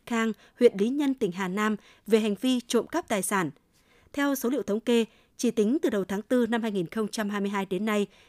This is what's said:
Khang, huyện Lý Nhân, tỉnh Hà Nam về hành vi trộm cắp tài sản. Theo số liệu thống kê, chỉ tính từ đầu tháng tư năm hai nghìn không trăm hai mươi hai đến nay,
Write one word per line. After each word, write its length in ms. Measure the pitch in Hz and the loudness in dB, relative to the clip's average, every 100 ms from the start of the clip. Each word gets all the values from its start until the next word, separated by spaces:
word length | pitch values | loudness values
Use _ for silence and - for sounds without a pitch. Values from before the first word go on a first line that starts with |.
| - | -4
Khang, 260 | 233 226 208 - - | -2 -2 -4 -10 4
huyện 180 | 240 196 | 4 4
Lý 120 | 220 | -2
Nhân, 240 | 285 285 | 0 -2
tỉnh 180 | 262 202 | 0 -2
Hà 160 | 175 185 | -2 -4
Nam 280 | 196 214 208 - - - | -2 -2 -2 -8 -18 0
về 120 | 214 | 2
hành 160 | 214 202 | 2 0
vi 180 | 254 247 | 0 0
trộm 280 | - 233 - | 0 -2 -2
cắp 200 | 320 - | -4 -4
tài 140 | 208 | -4
sản. 280 | - 202 156 - _ _ _ _ _ | 0 0 -2 -6 _ _ _ _ _
Theo 220 | - 285 269 | -2 -2 0
số 140 | 240 | -2
liệu 140 | 269 | -2
thống 160 | 247 208 | -2 -2
kê, 260 | - 233 220 _ _ - | 2 2 0 _ _ -4
chỉ 140 | 240 | -2
tính 260 | 220 208 285 | 2 2 2
từ 80 | 311 | 0
đầu 160 | 208 185 | -2 -2
tháng 160 | 202 | -4
tư 260 | - 254 226 | 0 2 2
năm 140 | 233 | 0
hai 100 | 220 | -2
nghìn 160 | 196 165 | -2 -4
không 200 | 220 208 | -4 -4
trăm 220 | - 208 | -4 -4
hai 120 | 208 | -2
mươi 80 | 196 | -2
hai 160 | 202 190 | -4 -2
đến 200 | 180 220 | -2 0
nay, 220 | 208 202 - | 0 -2 -6